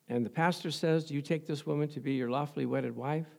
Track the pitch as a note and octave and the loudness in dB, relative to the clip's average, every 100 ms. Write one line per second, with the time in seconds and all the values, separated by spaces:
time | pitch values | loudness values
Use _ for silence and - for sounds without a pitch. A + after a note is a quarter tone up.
0 | - A#2+ A2 D3+ E3+ F3 D#3+ D3 E3 D#3+ | -4 0 0 2 2 2 -2 0 4 4
1 | D#3 C#3+ C#3+ E3 D#3 D3 D#3 D3 D3 D3 | 2 -2 0 -2 -2 -4 0 0 0 -2
2 | C3+ C3+ A#2+ C3 D3 C#3+ B2+ C3 B2+ A#2 | -2 0 0 0 -2 -2 0 0 -2 -2
3 | C3 D#3 D#3+ | -2 -2 -4